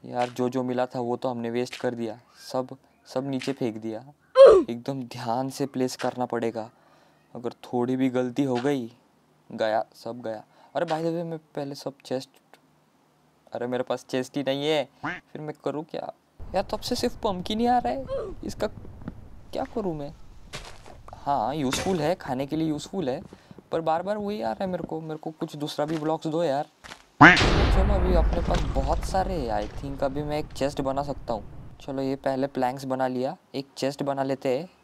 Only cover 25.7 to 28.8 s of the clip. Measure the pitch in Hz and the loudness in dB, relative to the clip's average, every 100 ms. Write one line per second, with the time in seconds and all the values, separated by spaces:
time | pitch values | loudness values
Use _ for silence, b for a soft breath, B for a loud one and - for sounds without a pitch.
25.7 | - 147 160 151 160 165 156 170 139 156 | -2 -2 0 0 -2 0 0 2 0 -2
26.7 | _ - - - _ 156 180 - - - | _ -20 -20 -20 _ 10 12 6 6 6
27.7 | - 190 196 185 175 156 175 - 170 156 | 6 6 4 4 4 4 2 0 0 0
28.7 | 135 | 0